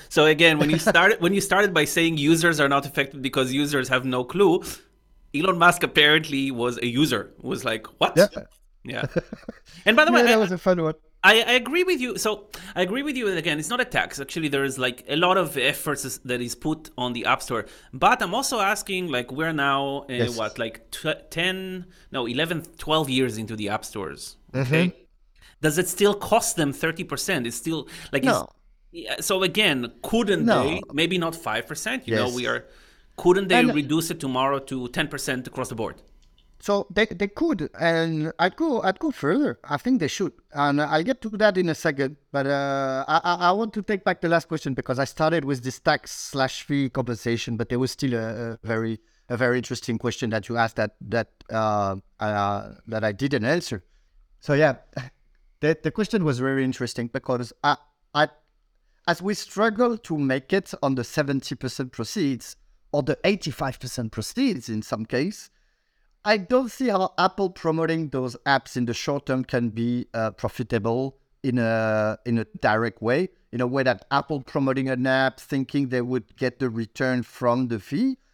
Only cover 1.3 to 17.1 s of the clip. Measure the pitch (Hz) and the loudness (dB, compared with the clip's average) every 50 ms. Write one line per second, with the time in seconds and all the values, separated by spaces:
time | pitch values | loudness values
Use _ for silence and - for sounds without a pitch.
1.3 | 202 196 185 - 196 196 208 190 170 156 151 151 - 170 165 165 165 147 139 156 | 2 2 2 4 4 4 4 4 4 2 2 2 2 2 2 2 2 2 4 4
2.3 | 165 160 170 170 160 147 143 139 139 139 143 135 - 147 139 - - 139 127 131 | 4 6 4 4 4 4 4 4 4 2 0 -2 -2 -2 -2 -2 -4 -6 -6 -2
3.3 | - 143 131 127 131 143 147 143 147 135 123 - 127 127 131 131 127 127 123 - | 0 0 0 0 0 0 0 0 0 -2 0 0 0 0 0 0 -2 -2 -2 0
4.3 | - 185 202 165 175 196 - - - - - _ _ _ _ _ _ _ _ _ | 2 4 4 4 4 2 0 -6 -14 -14 -18 _ _ _ _ _ _ _ _ _
5.3 | - 143 175 190 175 165 170 175 165 - 156 131 - 151 147 147 151 160 156 147 | -4 -2 0 0 2 6 6 6 6 4 0 0 4 6 6 6 6 4 2 0
6.3 | 139 135 135 135 127 117 120 123 120 - 120 120 117 135 156 131 120 101 101 - | -4 -4 -2 -2 -2 -2 -2 -2 -2 -2 -4 -2 2 2 2 2 2 0 -4 -6
7.3 | - - - 127 - - - 113 110 107 - - - - 160 175 - 160 202 - | -12 -12 -8 -8 -6 -4 -4 -4 -4 -4 -6 -8 -4 0 0 2 6 6 4 4
8.3 | - - - - _ _ _ _ _ _ - 123 - 110 117 - - 175 - - | 2 -4 -14 -16 _ _ _ _ _ _ -14 -10 -8 -6 -6 -4 -4 -4 -6 -6
9.3 | - - - - - - _ - - 170 - 208 226 294 302 - 240 269 240 240 | -10 -18 -16 -18 -20 -20 _ -20 -16 -4 0 4 6 6 6 8 6 6 6 6
10.3 | 226 220 208 175 185 170 - 190 180 175 160 156 156 - _ _ _ _ - 196 | 6 6 4 2 0 0 2 2 2 4 2 -2 -2 -4 _ _ _ _ 6 8
11.3 | 220 233 233 - 247 254 226 254 302 359 359 370 349 247 254 247 - 180 - 214 | 8 8 6 4 2 2 2 0 0 0 2 2 0 -2 -2 -4 -4 -2 -2 -2
12.3 | 214 - - - - - - - - 175 185 175 220 269 285 302 247 262 226 196 | -2 -4 -8 -16 -18 -18 -16 -6 -2 -2 -2 0 -2 -2 -4 -4 -4 -4 -2 -2
13.3 | 185 160 151 170 147 156 156 - 240 247 240 240 - 117 85 - - 139 139 - | -2 -2 -2 -2 -2 -2 -4 -4 -2 -4 -2 -2 0 -2 -2 -2 -4 -10 -10 -8
14.3 | - 170 156 143 143 139 139 135 120 127 127 127 123 - - - 143 160 180 180 | -6 -4 -2 0 0 0 0 -2 -2 -2 -2 -4 -4 -6 -8 -4 -2 2 2 4
15.3 | 185 190 170 147 151 135 120 143 139 - - 151 139 - - 127 - - - 123 | 4 2 0 -2 -2 -2 0 0 -2 -2 -4 -6 -4 -4 -6 -8 -10 -8 -6 -6
16.3 | 123 120 120 120 - - - 156 156 156 - - - - 123 123 | -4 -4 -4 -6 -8 -6 -4 -4 -4 -4 -8 -12 -8 -6 -4 -4